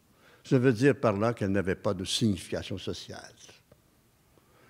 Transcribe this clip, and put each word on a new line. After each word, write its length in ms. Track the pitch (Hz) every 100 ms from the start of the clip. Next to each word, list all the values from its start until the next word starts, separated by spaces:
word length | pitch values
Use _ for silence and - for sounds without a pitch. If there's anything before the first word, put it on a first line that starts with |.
| _ _ - -
Je 100 | -
veux 180 | 135 131
dire 220 | 107 139
par 220 | 120 117 98
là 180 | 117
qu'elles 160 | 117 98
n'avaient 240 | 98 90
pas 180 | 87 104
de 120 | 92
signification 760 | 92 - 113 90 - 87 - 98
sociale. 560 | - - - - - - - - _ - _ _ _ _ _ _ _ _